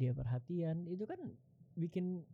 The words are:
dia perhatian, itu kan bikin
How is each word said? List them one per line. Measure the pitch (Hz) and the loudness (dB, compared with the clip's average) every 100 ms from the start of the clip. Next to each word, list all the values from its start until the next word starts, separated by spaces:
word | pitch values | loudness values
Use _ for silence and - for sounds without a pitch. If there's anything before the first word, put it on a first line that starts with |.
dia | 127 120 | 4 2
perhatian, | 127 123 123 175 165 165 175 | 0 0 0 0 2 0 -2
itu | 185 | -4
kan | 214 370 302 - - - - - | -4 -4 -6 -10 -20 -20 -12 -2
bikin | 165 185 180 180 156 | 0 2 2 0 -4